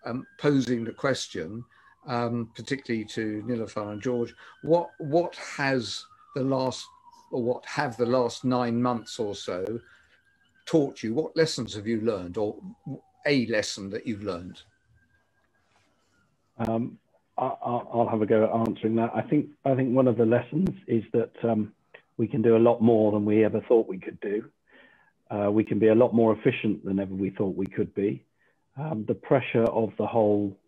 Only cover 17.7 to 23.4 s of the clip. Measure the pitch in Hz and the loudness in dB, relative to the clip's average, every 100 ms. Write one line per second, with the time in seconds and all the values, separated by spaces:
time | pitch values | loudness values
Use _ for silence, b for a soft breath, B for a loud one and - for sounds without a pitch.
17.7 | 120 - 117 110 110 107 110 110 117 113 | -6 -4 0 0 0 2 4 4 2 0
18.7 | 95 110 113 117 110 - 151 143 - 139 | 0 0 0 0 -2 0 0 -2 -4 -2
19.7 | 131 131 127 127 110 113 120 - 156 190 | 0 2 4 4 4 4 4 0 -2 -2
20.7 | - - 113 104 117 113 - 113 110 107 | -2 -2 -2 0 -2 -2 -4 0 0 -2
21.7 | _ _ b b - 110 110 113 113 117 | _ _ b b -4 -2 2 6 8 6
22.7 | 117 113 113 107 107 104 107 | 6 6 6 4 2 2 4